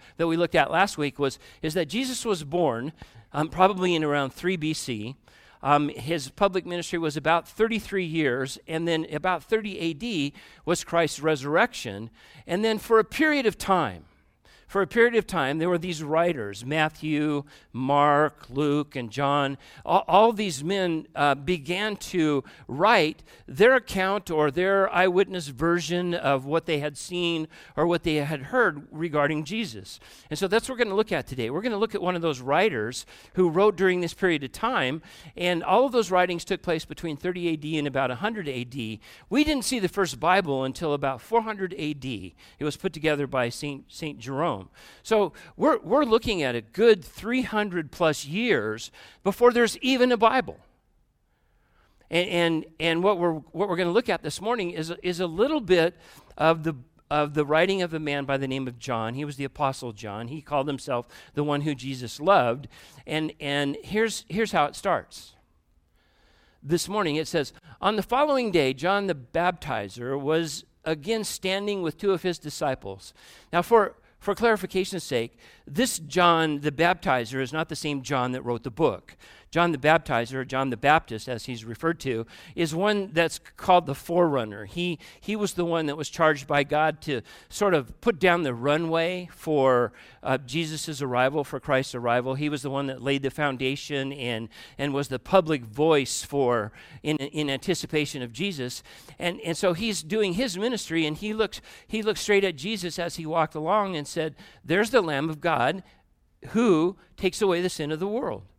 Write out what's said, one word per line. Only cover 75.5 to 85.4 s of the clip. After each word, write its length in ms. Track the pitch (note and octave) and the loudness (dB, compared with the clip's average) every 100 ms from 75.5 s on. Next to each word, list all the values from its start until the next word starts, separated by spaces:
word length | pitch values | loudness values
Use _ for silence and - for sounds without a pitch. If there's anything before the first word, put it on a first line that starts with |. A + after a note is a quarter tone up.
| - - | -20 -10
this 320 | C#3+ A3 - | -2 -2 -2
John 640 | E3 F3+ F3 E3 D#3+ D3 | -4 4 6 6 4 0
the 100 | D3+ | -2
Baptizer 680 | C#3 E3+ F3+ F3 B2+ A2+ C3 | 2 2 2 2 0 0 -4
is 100 | B2+ | -4
not 160 | D#3 E3 | -4 -4
the 80 | D3+ | -4
same 260 | D3+ C#3+ | -4 -4
John 300 | C3 C3+ B2 | -2 -2 0
that 100 | B2+ | -2
wrote 220 | A#2+ A#2 | -4 -4
the 80 | C3 | -6
book. 460 | A2+ D3+ F#2 - - - - - | 0 0 0 -10 -20 -20 -20 -6
John 220 | E3 F3 | 2 2
the 60 | C#3+ | 4
Baptizer, 560 | D3 D#3+ D#3+ A#2+ A#2 | 4 4 4 -2 -2
or 120 | C3 B2+ | -6 -4
John 260 | C3 C3+ | -2 -2
the 60 | A2+ | 0
Baptist, 520 | C#3 D3+ - A2 C3 | 4 4 4 -10 -8
as 160 | A#2 - | -8 -8
he's 180 | A#2+ | -10
referred 360 | A2 A2+ E3 E3+ | -10 -4 -2 -2
to, 260 | C3+ A2+ A2+ - - - | -2 -4 -6 -14 -14 -4
is 180 | E3 | -2
one 380 | D#3+ G#3 G#3 G3 | 0 0 0 -2
that's 260 | D#3 E3+ - - - | 0 0 -2 -16 -8
called 300 | - F3+ C#3+ | 6 6 6
the 80 | |
forerunner. 720 | C#3 - F3 E3+ C3+ G#2+ G2+ G2 | -8 -2 2 4 2 -2 -6 -10
He, 320 | E3+ F3 D#3+ - - | -6 -4 -6 -10 -14
he 140 | - | -6
was 180 | G#3+ | -2